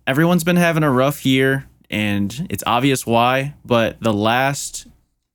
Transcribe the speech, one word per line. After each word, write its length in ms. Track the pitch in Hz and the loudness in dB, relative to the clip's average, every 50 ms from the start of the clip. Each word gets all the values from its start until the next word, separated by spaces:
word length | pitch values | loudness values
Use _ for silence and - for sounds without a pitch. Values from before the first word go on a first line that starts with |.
| - | -6
everyone's 380 | - 135 147 165 170 180 175 160 | -2 0 2 2 2 2 2 2
been 120 | 180 175 | 2 2
having 260 | 175 175 165 160 160 | 2 2 2 2 2
a 80 | 156 147 | 2 2
rough 340 | 127 127 131 143 143 - - | 2 2 2 0 0 -2 0
year, 420 | 135 131 131 135 135 135 135 135 - _ _ _ - | 0 2 2 2 2 0 -2 -4 -10 _ _ _ -8
and 580 | - 104 107 104 101 101 101 98 113 131 185 - | -6 -4 -2 -2 -2 -2 -4 -4 -6 -8 -10 -8
it's 120 | 104 - - | -8 -6 -2
obvious 400 | - 113 123 135 143 131 - - | -2 0 2 2 0 0 0 -2
why, 480 | 113 117 117 120 123 131 135 135 143 - - - | 0 0 2 2 2 0 -2 -4 -6 -10 -10 -4
but 320 | 120 120 117 113 - - - | 0 0 0 0 0 -4 -4
the 100 | 110 113 | -2 -2
last 760 | 104 101 107 110 120 123 135 139 143 - - - - - - - _ _ _ _ _ _ _ _ | 0 2 2 2 2 2 0 -2 -4 -6 -8 -12 -12 -14 -18 -18 _ _ _ _ _ _ _ _